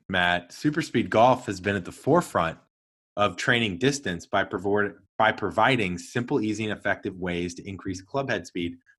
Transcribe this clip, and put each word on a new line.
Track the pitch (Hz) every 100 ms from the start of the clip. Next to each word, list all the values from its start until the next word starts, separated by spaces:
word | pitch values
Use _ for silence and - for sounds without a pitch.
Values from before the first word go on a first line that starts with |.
| -
Matt, | 92 87 87 -
super | - 147 160
speed | - 120 92
golf | 110 123 127 -
has | 92
been | 98 101
at |
the | 87
forefront | - 127 170 - 98 82 76 _ _ _ _ _ -
of | 104 92
training | - 120 110 87
distance | 131 143 95 85 -
by | 98
provo-, | 95 98 98 104 101 - _ -
by | 110
providing | - 98 85 120 131 92 87
simple, | - 120 - 143
easy, | 110 104
and | 107
effective | 98 101 95 104 90
ways | 90 87 90
to | - 98
increase | 92 98 92
club | 95 139 131
head | 104 -
speed | 92 85 - _